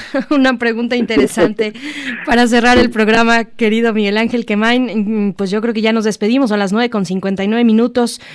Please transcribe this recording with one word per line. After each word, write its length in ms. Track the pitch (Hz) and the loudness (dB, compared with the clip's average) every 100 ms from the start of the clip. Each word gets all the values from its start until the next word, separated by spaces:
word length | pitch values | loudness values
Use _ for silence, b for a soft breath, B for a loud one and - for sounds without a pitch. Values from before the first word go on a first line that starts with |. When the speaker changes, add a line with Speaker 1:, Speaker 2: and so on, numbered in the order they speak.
| - | -2
Speaker 1:
<laughs> 160 | 277 262 | -6 -2
una 260 | 294 262 240 | 2 2 0
pregunta 360 | 233 226 240 | -2 -2 -2
interesante 760 | 247 220 220 247 - - 214 214 220 285 294 | -2 0 0 0 2 0 0 -4 -6 -12 -10
Speaker 2:
<laughs> 260 | 269 233 - | -10 -8 -2
Speaker 1:
para 200 | 240 240 | 2 4
cerrar 320 | 233 240 247 | 4 4 4
el 80 | 247 | 2
Speaker 2:
Sí. 60 | |
Speaker 1:
programa, 520 | 226 214 233 233 233 | 2 2 2 2 2
querido 480 | 226 - 220 220 233 | -2 -2 0 2 0
Miguel 260 | 220 208 208 | 0 0 0
Ángel 280 | 233 240 220 | 0 -2 -2
Quemain. 840 | 208 220 247 247 208 202 220 202 | 0 2 0 0 -2 -2 0 -2
Mm, 40 | |
pues 180 | 185 196 | -2 -4
yo 100 | 214 | -2
creo 140 | 233 | -2
que 80 | 226 | 0
ya 100 | 220 | 0
nos 120 | 226 | 0
despedimos, 460 | 214 - 208 262 247 | 0 -2 0 2 2
son 100 | 208 | 0
las 120 | 196 | 0
nueve 180 | 214 247 | 0 0
con 140 | 220 | -2
cincuenta 380 | 175 185 190 190 | -4 -4 -4 -4
y 60 | 196 | -2
nueve 160 | 233 | 2
minutos, 560 | 233 220 240 247 240 - B | 4 4 2 0 -2 -4 B